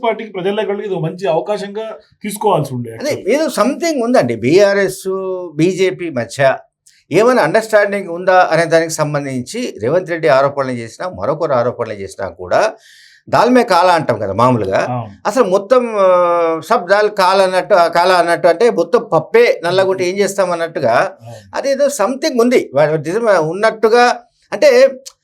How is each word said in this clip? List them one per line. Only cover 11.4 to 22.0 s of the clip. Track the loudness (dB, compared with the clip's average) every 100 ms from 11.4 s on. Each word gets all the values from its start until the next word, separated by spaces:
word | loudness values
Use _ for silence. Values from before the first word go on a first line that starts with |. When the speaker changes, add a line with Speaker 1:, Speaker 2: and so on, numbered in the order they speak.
| -2
Speaker 2:
ఆరోపణలు | 0 -2 -4 -8
చేసినా | -8 -12 -10 -12
కూడా | -10 -2 0 0 -4 _ -20 -20 _ -2
దాల్మే | 0 4 2
కాలా | 4 2 4
అంటాం | 2 0 -2
కదా | -4
మామూలుగా. | 0 2 2 0 -2 -2
Speaker 1:
అవును. | -6 -10 -8 -4
Speaker 2:
అసలు | 0
మొత్తం, | 0 0 2 2 2 0
ఆ, | 2 4 2 2 0 -2 -2
సబ్ | -2 2
దాల్ | 2 2
కాల | 2 2 4
అన్నట్టు, | 2 0 2
ఆ | 4 4
కాల | 4 4
అన్నట్టు, | 2 2 2 2
అంటే | 4 2
మొత్తం | 0 0 -2 0
పప్పే | -2 2 4 4 2 0
నల్లగుంటే | 0 0 0 -2
ఏం | -2
చేస్తాం | -2 -2 -2
అన్నట్టుగా | -2 -6 -2 0 2
Speaker 1:
అవును. | 0 -6 -18 -20 -12 -6
Speaker 2:
అదేదో | -4 0 0
something | 0